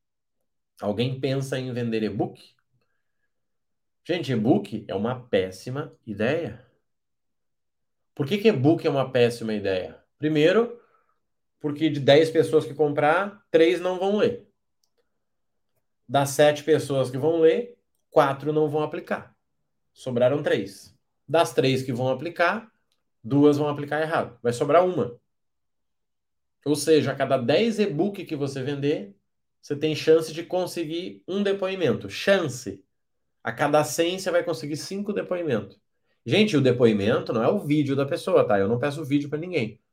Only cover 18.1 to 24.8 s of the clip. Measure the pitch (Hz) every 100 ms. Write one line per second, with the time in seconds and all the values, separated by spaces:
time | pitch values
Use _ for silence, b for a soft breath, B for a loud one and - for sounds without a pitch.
18.1 | 160 139 139 143 151 151 151 151 170 -
19.1 | - - _ _ _ _ _ _ _ 135
20.1 | 120 127 143 156 143 95 - - _ _
21.1 | _ - 160 160 - 135 131 131 117 131
22.1 | 127 165 170 175 214 226 _ _ _ _
23.1 | _ 113 139 147 143 147 143 143 151 160
24.1 | 160 - - 120 117 143 160